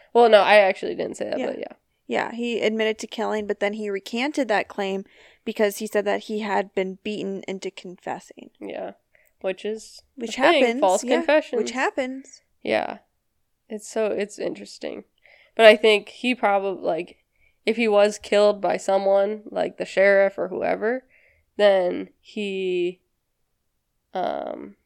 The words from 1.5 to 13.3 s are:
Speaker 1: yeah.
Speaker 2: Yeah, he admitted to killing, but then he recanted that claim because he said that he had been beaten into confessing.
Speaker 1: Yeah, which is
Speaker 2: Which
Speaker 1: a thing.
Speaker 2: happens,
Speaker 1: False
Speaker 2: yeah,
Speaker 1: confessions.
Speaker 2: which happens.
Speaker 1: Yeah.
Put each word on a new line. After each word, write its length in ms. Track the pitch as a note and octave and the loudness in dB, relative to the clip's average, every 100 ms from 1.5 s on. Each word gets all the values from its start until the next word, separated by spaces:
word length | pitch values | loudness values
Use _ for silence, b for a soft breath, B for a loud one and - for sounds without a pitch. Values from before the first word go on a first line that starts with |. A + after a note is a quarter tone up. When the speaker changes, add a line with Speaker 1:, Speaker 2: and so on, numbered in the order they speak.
| - | -8
Speaker 1:
yeah. 140 | - - _ _ - | -12 -16 _ _ -6
Speaker 2:
Yeah, 240 | A3+ - | -4 -4
he 260 | A#3 A#3+ A#3 | -6 -4 -2
admitted 360 | G#3+ A3 A3 A3 | -2 0 -2 -4
to 80 | A3 | -8
killing, 380 | - G#3 G#3+ G#3 | -6 -4 -4 -4
but 140 | G#3 | -4
then 140 | G3+ | -4
he 140 | G#3+ G#3 | -4 -6
recanted 560 | G3 - A#3 C4+ D4+ A#3 | -8 -6 -6 -4 -2 0
that 200 | G3+ - | -2 -2
claim 380 | - G3 G3 G3 b b b - | -6 -4 -6 -8 b b b -8
because 320 | G#3+ G#3 G3+ | -2 -2 -2
he 80 | G#3+ | -4
said 200 | G#3+ G3+ | -2 -2
that 160 | G3 | -4
he 180 | - G#3+ | -4 -6
had 340 | G#3+ G3+ G3 | -2 -2 -2
been 240 | - F#3+ F#3+ | -4 -4 -6
beaten 400 | G#3+ G#3 G3 G3 - | -8 -8 -6 -8 -10
into 220 | G3 F#3+ | -10 -10
confessing. 800 | - F#3 F3+ - D3 - - - - | -12 -18 -14 -10 -10 -12 -20 -20 -18
Speaker 1:
Yeah, 340 | G3 - F#3 - _ _ _ _ | -14 -12 -12 -14 _ _ _ _
which 220 | F#3+ F#3+ | -8 -6
is 380 | G#3+ A3 - - _ - | -8 -10 -12 -20 _ -12
Speaker 2:
Which 220 | A#3 A3 | -10 0
Speaker 1:
a 20 | |
thing. 220 | C#4+ D#4+ | 2 4
Speaker 2:
happens, 160 | B3 A#3+ | 2 2
Speaker 1:
False 220 | G3 C#4+ | 2 2
Speaker 2:
yeah, 140 | B3 D#4 | 0 0
Speaker 1:
confessions. 420 | E4 D4+ D4 A#3+ | 2 2 2 -4
Speaker 2:
which 120 | A#3 | -4
happens. 720 | A#3+ D#4+ - B3+ C4 C4+ - _ _ | -2 -4 -2 -6 -8 -16 -20 _ _
Speaker 1:
Yeah. 340 | - G#2+ - - _ _ _ | -4 -2 -2 -10 _ _ _